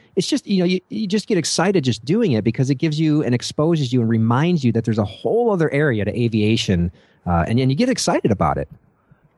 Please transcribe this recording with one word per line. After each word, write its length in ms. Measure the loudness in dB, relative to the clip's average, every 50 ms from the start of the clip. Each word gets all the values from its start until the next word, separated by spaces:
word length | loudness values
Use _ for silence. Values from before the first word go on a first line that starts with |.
| _ _ _
it's 120 | -4 -2
just, 200 | 0 -2 -4 -2
you 140 | -2 0 0
know, 40 | 2
you, 160 | 0 0 -2 -4 _
you 180 | -6 -6 -4
just 200 | -2 -2 -4 -2
get 100 | 0 0
excited 480 | 0 0 0 -2 0 0 2 2 2 0
just 180 | 0 -2 -2 -2
doing 260 | -2 0 0 2 2
it 100 | 0 0
because 280 | 0 0 0 0 0 0
it 60 | 0
gives 220 | 0 -2 -2 0 0
you 240 | 0 2 2 0
and 120 | 2 0 0
exposes 580 | -2 -2 -6 -4 -2 0 0 2 0 0 0
you 80 | 0 0
and 80 | 2 2
reminds 560 | 2 2 2 2 2 2 2 2 0 2 0
you 80 | 0
that 120 | 0 0 -2
there's 120 | 0 0 -2
a 60 | -2
whole 460 | -4 -6 -6 -4 -2 0 2 2 2
other 200 | 2 2 0 0 0
area 320 | 0 0 0 0 0 -2
to 120 | -4 -2 -2
aviation, 720 | -2 0 0 2 2 2 2 0 0 0 0 0 0 -2 -4 -10 _ _ _ _ _
uh, 180 | -2 0 0 0
and, 140 | 0 0 0
and 100 | 2 0
you 60 | 0
get 140 | 0 0 0
excited 400 | 0 0 0 0 0 0 0 0
about 260 | 0 0 0 0 0
it. 120 | -2 -6 -8 -12 -20 _ _ _ _ _ _ -20 _ _ _ _